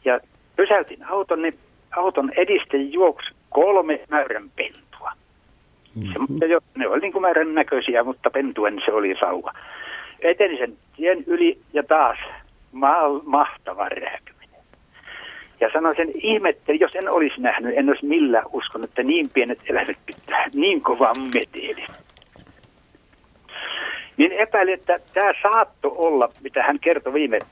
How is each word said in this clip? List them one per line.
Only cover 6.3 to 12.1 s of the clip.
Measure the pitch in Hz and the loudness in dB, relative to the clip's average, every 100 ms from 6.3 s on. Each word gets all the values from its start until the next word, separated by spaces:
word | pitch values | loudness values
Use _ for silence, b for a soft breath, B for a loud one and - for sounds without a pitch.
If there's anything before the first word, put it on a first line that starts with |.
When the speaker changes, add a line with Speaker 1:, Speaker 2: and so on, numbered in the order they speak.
| 143 165 | -2 0
Speaker 1:
jo, | 165 _ | 0 _
ne | - 113 | -6 -2
oli | 131 | -2
niinku | 190 190 | -2 0
mäyrän | 180 160 160 | 2 2 0
näköisiä, | 156 - 131 - 120 | 0 0 -2 0 0
mutta | 120 131 117 | 0 -2 -2
pentuen | 131 135 110 104 101 | 0 -4 0 -2 0
se | - | 0
oli | 107 98 95 | 0 0 0
sauva. | 95 90 - B B B B B B B | -2 -2 -8 B B B B B B B
Eteni | 170 180 196 139 | 0 2 0 0
sen | 120 - _ - | -6 -8 _ -4
tien | 170 180 170 | 0 0 0
yli | 175 170 - _ | 2 2 0 _
ja | 147 | -6
taas | 147 156 127 | 2 4 4